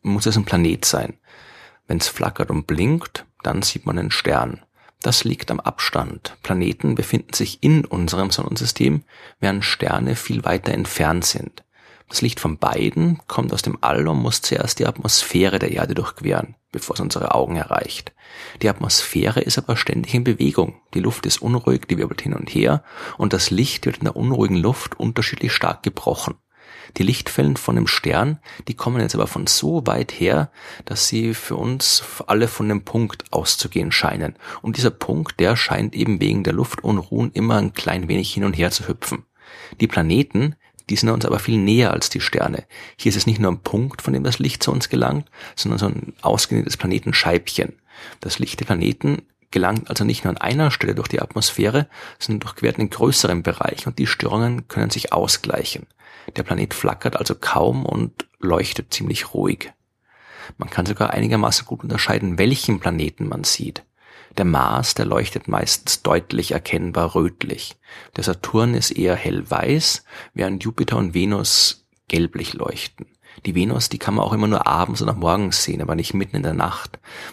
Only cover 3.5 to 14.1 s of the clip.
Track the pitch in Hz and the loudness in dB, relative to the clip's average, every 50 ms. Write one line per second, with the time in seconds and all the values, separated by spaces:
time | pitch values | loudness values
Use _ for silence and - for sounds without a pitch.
3.5 | - 95 98 - - - - - 95 87 - - - - - - 71 64 60 58 | -2 0 -2 -2 -4 -4 -4 -4 -2 -2 -2 -2 -2 0 0 2 2 2 0 -2
4.5 | 60 - - _ _ _ _ - _ _ - - 123 - - - - - - - | -6 -10 -14 _ _ _ _ -20 _ _ 0 2 2 2 2 0 -2 -2 -4 -4
5.5 | 58 - - - - - - - - 73 - - - - - - - - - - | -4 -2 -2 -4 -4 -2 -4 0 0 -2 -2 -2 -8 -10 -12 -14 -14 -10 -4 -2
6.5 | 95 90 87 - - - - 143 120 - 117 - - - - - - - - - | 0 0 2 0 0 0 0 0 0 0 0 0 -2 -2 -2 -2 -4 -2 -2 -4
7.5 | - - - 147 156 156 - - - 90 85 82 87 92 98 95 - - - - | -4 0 2 2 4 2 2 -2 -2 -2 -2 0 0 -2 0 0 0 -2 -2 -4
8.5 | - - 120 - - - - - 151 151 - _ - - - - - _ - 98 | -4 -2 -2 -4 0 2 2 4 4 2 -2 _ -18 -20 -20 -20 -8 _ 0 0
9.5 | 98 101 101 - - - - - - 98 120 131 123 113 - - 120 113 - - | 0 0 0 -2 -2 0 0 0 0 0 0 0 -2 -2 -2 -4 -4 0 0 0
10.5 | 87 92 - - - - - - - - 80 78 80 87 85 - - - - - | 0 0 0 -2 -2 0 -2 -4 -2 0 2 2 2 2 0 0 -2 -2 -6 -8
11.5 | - - - _ _ _ _ - - _ _ _ - - - 117 - - - 80 | -12 -18 -20 _ _ _ _ -20 -20 _ _ _ -2 0 0 0 0 0 -2 -2
12.5 | 78 - - - - - - - - 160 165 175 165 - - - - - 123 - | 0 2 0 0 2 2 0 2 2 4 4 4 2 0 -4 -4 -2 -2 0 0
13.5 | - - - - - - - 60 - 58 73 82 | -2 -2 -2 -4 -2 0 0 2 2 2 2 2